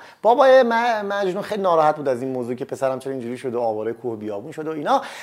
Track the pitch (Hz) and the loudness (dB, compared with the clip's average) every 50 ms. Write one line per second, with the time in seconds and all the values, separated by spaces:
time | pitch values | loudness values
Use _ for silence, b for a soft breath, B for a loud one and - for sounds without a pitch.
0 | B B B B - 208 240 277 269 269 262 262 262 233 226 226 233 247 226 214 | B B B B 4 4 6 6 8 8 8 8 8 6 2 0 0 0 -2 -2
1 | 208 202 202 202 202 190 175 208 - - 208 190 196 185 170 160 156 151 156 151 | -4 -4 -4 -2 -2 -2 -2 -4 -6 -6 -4 -2 0 2 4 4 4 4 2 0
2 | 147 135 131 117 127 135 131 127 123 117 127 117 139 - 139 123 139 131 131 127 | 0 -2 -2 -2 -2 -6 -4 -4 -4 -6 -6 -8 -8 -10 -6 -4 -2 -2 -2 -4
3 | - 139 135 135 120 117 123 120 - 131 113 120 120 117 110 107 107 113 117 117 | -6 -8 -8 -8 -8 -8 -8 -8 -6 -6 -4 -2 -2 -2 -2 -4 -4 -6 -6 -6
4 | - 123 113 107 107 104 104 101 110 160 151 151 156 156 160 156 147 190 254 269 | -8 -8 -8 -8 -8 -8 -8 -8 -10 -12 -12 -10 -8 -8 -8 -6 -2 0 0 0
5 | B B B B | B B B B